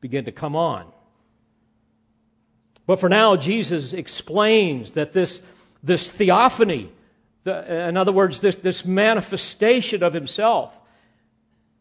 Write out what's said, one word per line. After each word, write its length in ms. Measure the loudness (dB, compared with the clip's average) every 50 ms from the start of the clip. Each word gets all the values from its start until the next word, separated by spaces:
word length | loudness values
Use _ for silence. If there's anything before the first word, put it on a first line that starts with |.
begin 240 | -12 -8 -6 -6 -6
to 60 | -8
come 240 | -12 -10 -8 -6 -4
on. 360 | -2 -2 -2 -4 -6 -12 -16 _ _ _ _ _ _ _ _ _ _ _ _ _ _ _ _ _ _ _ _ _ _ _ _ _ _ _ _ _ _ _ _ _ _ _ _ _ _ -2
But 140 | -2 0 2
for 100 | 2 2
now, 260 | 4 4 4 4 4
Jesus 580 | 2 0 -2 -2 -2 -2 -2 -4 -6 -6 -8 -10
explains 1000 | -10 -12 -12 -14 -14 -12 -4 0 0 2 4 4 4 4 2 -2 -4 -8 -8
that 220 | -6 -6 -4 -2 0
this, 280 | -2 -2 -2 -4 -12 -16 -20 _ _ _ _ _ _ -2
this 260 | -2 -2 0 -2 -6
theophany, 840 | -2 0 2 4 4 4 4 2 4 2 2 2 0 -6 -8 -12 -18 _ _ _ _ _ _ _ _ _ -8
the, 440 | -6 -6 -6 -6 -6 -6 -6 -4
in 100 | -2 0
other 140 | 0 2 2
words, 300 | 4 4 2 2 2 0
this, 140 | 0 0 0
this 260 | 0 -2 -4 -4 -4 -4
manifestation 1200 | -2 0 2 4 4 2 0 -2 -6 -8 -8 -8 -8 -4 0 2 4 4 2 2 -2 -2 0 0
of 100 | 0 -2
himself, 600 | -2 -8 -8 -6 0 0 2 2 0 -2 -6 -12 -20 _ _ _ _ _ _ _ _ _ _ _ _ _ _ _ _ _ _ _ _